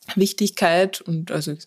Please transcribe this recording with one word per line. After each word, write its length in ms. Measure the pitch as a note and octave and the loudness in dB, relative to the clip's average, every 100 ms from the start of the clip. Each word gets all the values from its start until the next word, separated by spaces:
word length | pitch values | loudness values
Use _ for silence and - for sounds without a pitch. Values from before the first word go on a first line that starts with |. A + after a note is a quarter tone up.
| - F#3+ | -6 0
Wichtigkeit 840 | G3 - G3+ - F3 E3+ F#3+ - | 0 0 -4 2 2 4 2 -2
und 300 | - E3 E3+ | -6 -6 -4
also 240 | D#3 D3+ D3+ | -6 -4 -8